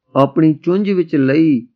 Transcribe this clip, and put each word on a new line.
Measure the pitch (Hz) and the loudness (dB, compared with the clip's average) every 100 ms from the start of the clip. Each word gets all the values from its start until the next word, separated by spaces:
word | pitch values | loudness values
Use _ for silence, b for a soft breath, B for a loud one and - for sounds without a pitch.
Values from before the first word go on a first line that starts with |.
| _ 135 | _ 0
ਆਪਣੀ | 135 170 160 | 0 2 0
ਚੁੰਝ | 143 170 190 202 | 0 -4 -2 -2
ਵਿੱਚ | 185 170 151 | -4 -2 -2
ਲਈ | 131 151 160 123 120 | 0 0 0 0 -4